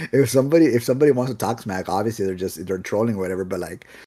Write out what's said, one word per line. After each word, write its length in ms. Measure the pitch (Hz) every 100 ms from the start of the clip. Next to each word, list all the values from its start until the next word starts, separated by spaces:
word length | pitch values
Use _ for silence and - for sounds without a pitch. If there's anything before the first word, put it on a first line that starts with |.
| 160
if 180 | 135 123
somebody, 360 | 131 135 165 160
if 180 | 120
somebody 280 | 120 131 147
wants 200 | 123 127
to 60 | 117
talk 240 | 101 113
smack, 280 | - 92 87
obviously 360 | 92 110 107 95
they're 100 | 92
just, 300 | 92 - 92
they're 140 | 95
trolling 360 | 87 104 117 101
or 40 |
whatever. 260 | 92 92 92
But, 140 | 92
like, 280 | 82 85 - -